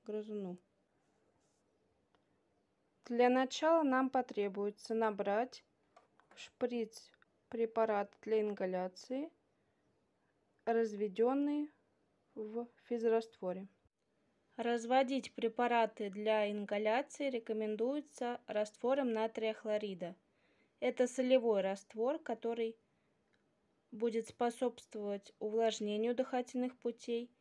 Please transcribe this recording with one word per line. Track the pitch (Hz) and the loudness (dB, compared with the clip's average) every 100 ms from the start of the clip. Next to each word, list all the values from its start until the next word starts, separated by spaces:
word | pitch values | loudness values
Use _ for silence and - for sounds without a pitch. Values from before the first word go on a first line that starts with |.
грызуну. | - 214 214 208 190 180 _ _ _ _ _ _ _ _ _ _ _ _ _ _ _ _ _ _ _ _ _ _ _ _ - | -8 -8 -6 -6 -8 -10 _ _ _ _ _ _ _ _ _ _ _ _ _ _ _ _ _ _ _ _ _ _ _ _ -2
Для | 240 247 | 4 6
начала | 254 262 - 311 330 | 6 2 2 4 6
нам | 294 254 262 | 6 4 2
потребуется | 262 247 220 202 196 202 208 - | 0 0 -2 -2 -2 -4 -4 -4
набрать | 226 220 202 202 202 254 - - _ _ _ _ _ _ - | 0 0 0 0 0 -2 -6 -20 _ _ _ _ _ _ -20
в | |
шприц | - - 240 240 220 - - _ _ _ - | -20 -4 -2 -2 -4 -8 -20 _ _ _ -10
препарат | 233 226 226 220 208 202 _ | -4 0 2 2 2 -2 _
для | - 220 | 0 0
ингаляции, | 214 202 185 185 185 185 - 262 320 - _ _ _ _ _ _ _ _ _ _ _ _ - | 0 -2 -2 -2 -4 -8 -6 -6 -6 -12 _ _ _ _ _ _ _ _ _ _ _ _ -2
разведенный | 233 226 202 208 185 233 277 285 294 302 _ _ _ _ _ _ - | 0 0 -2 -2 2 2 2 0 -2 -4 _ _ _ _ _ _ -12
в | 214 226 240 _ | -8 -8 -10 _
физрастворе. | - 240 226 226 226 - 185 185 196 _ _ _ _ _ _ _ _ - | -6 0 2 2 0 -6 -6 -6 -10 _ _ _ _ _ _ _ _ -6
Разводить | 233 233 233 262 262 269 - | -2 -2 2 4 4 0 -4
препараты | - 226 226 240 240 220 - 202 | -4 -4 0 2 4 2 0 -8
для | 196 214 214 208 | -2 2 2 2
ингаляции | 208 202 208 214 233 285 - 277 | -2 -2 0 2 2 0 -4 -2
рекомендуется | 247 233 220 214 214 233 294 294 - 240 240 - | -2 -2 -2 -2 -2 -2 -2 -6 -6 -6 -6 -4
раствором | 208 214 - 240 277 254 | -2 -2 -2 0 2 2
натрия | 220 220 220 220 | 0 -2 0 -2
хлорида. | 220 220 214 208 185 175 185 _ _ _ _ _ _ | -2 -2 -2 -2 -6 -8 -10 _ _ _ _ _ _
Это | 247 247 247 | -2 2 0
солевой | 254 254 262 233 202 | 2 4 4 6 2
раствор, | 190 196 - 214 240 320 | 2 -2 -6 -2 -2 -2
который | 320 226 233 233 226 226 _ _ _ _ _ _ _ _ _ _ _ | -4 -4 -4 -2 -4 -6 _ _ _ _ _ _ _ _ _ _ _
будет | 214 233 220 226 | -4 -2 -2 -4
способствовать | - 240 233 247 247 - 214 202 202 202 - | -2 -2 0 -4 -4 -10 -8 -6 -6 -8 -10
увлажнению | 214 220 226 214 208 208 233 247 | -2 2 2 2 -2 0 0 0
дыхательных | 262 254 247 254 254 254 | -2 -2 -2 -4 -4 -4
путей | 240 233 - 233 240 _ | -6 -6 -4 -4 -6 _